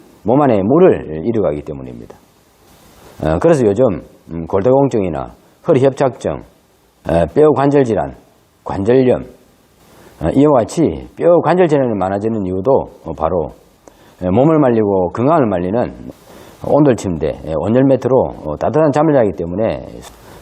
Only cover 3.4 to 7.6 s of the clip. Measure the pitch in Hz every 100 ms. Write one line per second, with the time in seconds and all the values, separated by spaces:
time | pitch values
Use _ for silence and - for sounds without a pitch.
3.4 | 160 156 110 101 127 78 - - - 82
4.4 | 82 95 120 135 139 120 95 71 60 -
5.4 | _ _ - 139 135 131 139 117 90 69
6.4 | - _ _ _ _ _ - 85 82 139
7.4 | 151 127